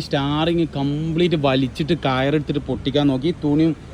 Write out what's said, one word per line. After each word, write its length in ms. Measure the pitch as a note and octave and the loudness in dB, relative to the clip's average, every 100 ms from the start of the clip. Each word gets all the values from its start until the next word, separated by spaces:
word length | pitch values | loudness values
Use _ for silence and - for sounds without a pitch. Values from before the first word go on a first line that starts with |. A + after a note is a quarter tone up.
| D#3+ | 0
സ്റ്റാറിങ് 600 | C#3+ C#3 D3+ E3+ E3+ E3 C#3 | -2 0 0 2 0 0 -2
കംപ്ലീറ്റ് 640 | C#3 D3 D#3+ D#3+ F3 D#3+ C#3 | -2 -2 -2 0 2 2 2
വലിച്ചിട്ട് 480 | C3 B2+ - D3+ D#3 C#3 | 2 0 -2 -2 0 0
കയറെടുത്തിട്ട് 560 | C3 C#3 D#3 C#3+ C#3+ - | 0 2 0 0 -4 -4
പൊട്ടിക്കാൻ 380 | A#2 C#3 C#3+ C#3+ | -4 0 2 2
നോക്കി. 180 | C3 D#3 | 2 -2
ഈ 40 | D#3 | -2
തുണിയും 300 | D3 D3 D#3+ D3+ - | 0 2 2 0 -10